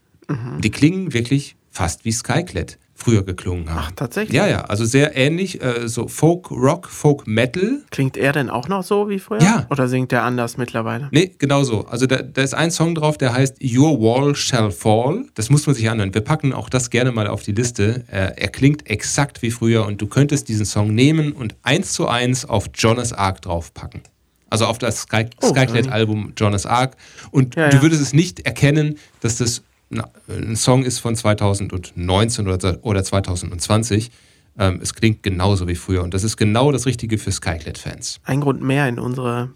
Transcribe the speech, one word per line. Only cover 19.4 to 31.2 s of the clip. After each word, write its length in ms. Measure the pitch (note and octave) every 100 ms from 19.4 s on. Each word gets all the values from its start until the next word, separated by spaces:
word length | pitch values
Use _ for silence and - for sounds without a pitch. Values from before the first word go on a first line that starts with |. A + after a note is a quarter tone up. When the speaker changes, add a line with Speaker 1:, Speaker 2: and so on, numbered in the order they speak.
Speaker 2:
wie 80 | A#2
früher 340 | A#2+ A2+ A2+
und 160 | G#2 G2+
du 60 | G#2
könntest 420 | C3+ C#3+ D3 -
diesen 160 | G#2+
Song 300 | G#2 G#2+ G#2
nehmen 380 | A2 C#3 D#3+ D3
und 220 | C3+ A2+ -
eins 300 | B2 E3 -
zu 160 | - E3
eins 380 | A#2+ B2 B2+ -
auf 220 | G#2+ -
Jonas 380 | - A2+ A#2+ A#2+
Arc 300 | G2+ G2 F#2+
draufpacken. 580 | F2+ E2+ - - - - - _ _ _ _
Also 160 | A2+
auf 140 | A2 A2+
das 240 | A#2 A2+
Sky-, 240 | - A2 A#2 -
Speaker 1:
Oh, 60 | B3
Speaker 2:
Skyklett-Album 840 | C3 B2 A#2 C3 A2 A2 G#2+ -
Jonas 300 | - G#2 G2+
Arc. 320 | - A#2+ B2+ - - - -
Und 260 | C#3+ B2 -
Speaker 1:
Ja, 120 | D3+
Speaker 2:
du 80 | C3+
Speaker 1:
ja. 60 |
Speaker 2:
würdest 180 | D#3+ D#3
es 140 | C#3
nicht 320 | D3+ F3+ - C3
erkennen, 500 | A#2+ C#3+ D#3 D3+ D3 - _
dass 160 | A#2 A#2+
das 260 | A#2+ - - _ _
ein, 120 | A2+ A#2+ - -
ein 280 | G2 G#2+ A2
Song 260 | C3 B2+
ist 140 | B2 B2
von 140 | A#2
zweitausendneunzehn 1300 | A2+